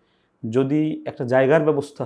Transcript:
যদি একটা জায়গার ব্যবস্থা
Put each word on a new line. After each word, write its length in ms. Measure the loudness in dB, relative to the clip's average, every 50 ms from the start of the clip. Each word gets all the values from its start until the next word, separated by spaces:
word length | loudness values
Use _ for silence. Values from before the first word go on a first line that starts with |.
| _ _ _ _ _ _ _ _ -10
যদি 380 | -2 0 0 0 2 0 0 0 -2 -4 -6 -10 -12
একটা 140 | -10 -8 -4
জায়গার 380 | 0 2 2 4 4 4 4 4 2
ব্যবস্থা 360 | 0 0 -2 -6 -10 -12 -12